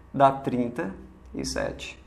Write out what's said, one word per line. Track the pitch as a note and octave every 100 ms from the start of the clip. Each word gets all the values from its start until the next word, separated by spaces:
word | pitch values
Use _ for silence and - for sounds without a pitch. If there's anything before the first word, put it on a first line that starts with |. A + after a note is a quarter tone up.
| -
dá | C3+ C#3
trinta | C3+ - B2 A#2+ C#3 F#3 F#3+ - - -
e | - -
sete. | - G1+ - - -